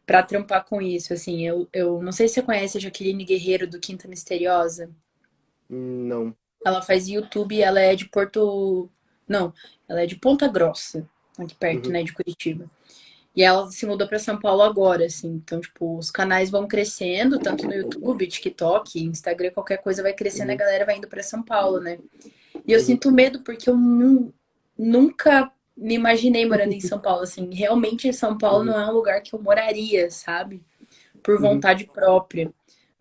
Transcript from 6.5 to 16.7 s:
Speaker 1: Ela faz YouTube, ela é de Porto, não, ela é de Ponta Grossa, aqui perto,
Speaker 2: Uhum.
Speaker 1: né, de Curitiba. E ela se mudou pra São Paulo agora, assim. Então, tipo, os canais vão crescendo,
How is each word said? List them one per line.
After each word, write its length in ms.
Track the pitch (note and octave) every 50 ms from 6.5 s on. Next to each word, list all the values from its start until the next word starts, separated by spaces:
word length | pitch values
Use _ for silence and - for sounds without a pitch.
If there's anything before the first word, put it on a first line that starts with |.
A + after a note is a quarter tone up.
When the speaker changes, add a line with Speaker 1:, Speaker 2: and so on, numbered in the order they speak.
| _ _ -
Speaker 1:
Ela 160 | F#3 F#3+ F#3
faz 260 | F#3 - F#3+ F#3+ F#3 F#3+
YouTube, 520 | G3+ G#3 G#3+ - - G#3 G#3 G3 G#3+ G#3
ela 180 | G3 F#3+ F#3+ G3
é 160 | F#3+ F#3+ F#3+
de 100 | F#3 -
Porto, 840 | - - G3+ G3 G3 - A3 G#3+ G3+ G3+ G3 G3 F#3+ F#3 F#3 F3 F3+ _ _ _ _ _ _ _ -
não, 260 | G3+ G3+ F3+ E3 - _ - - _ _ _ -
ela 140 | F3 E3+
é 40 | E3+
de 100 | E3+ F3+
Ponta 320 | - - B3+ C#4+ C#4 D4 C#4
Grossa, 600 | G3+ F3+ G3 - - - - - - D#3+ D#3+ - _ _ _ _ _ -
aqui 160 | F3 E3 -
perto, 320 | _ - E3 E3 - A#2+ C3
Speaker 2:
Uhum. 40 | F3
Speaker 1:
né, 100 | E3+ E3
de 100 | D#3+ -
Curitiba. 560 | - - F3 E3+ - - E3 D#3+ E3+ F3 E3 - _ _ _ - - - - _ _ _ _ _
E 80 | - F#3
ela 260 | F#3 F#3 F#3+ G3 F#3
se 140 | F#3+ - A#3
mudou 220 | G#3 G3+ G3 G3+ G3+
pra 100 | G#3+ G#3+
São 200 | G#3+ - G#3+ G#3
Paulo 220 | G#3 G#3 F#3+ G3
agora, 440 | G#3 G#3+ G#3+ G3 F#3+ F#3 F3+ E3+ E3+
assim. 220 | E3+ - - - E3
Então, 320 | E3 D#3+ D#3+ - E3 E3
tipo, 380 | E3+ - _ _ F3 E3 E3 E3
os 120 | E3 -
canais 380 | - - F#3+ F#3+ F#3 F#3 F#3+ F#3+
vão 180 | G3+ G3+ G3+
crescendo, 720 | G3+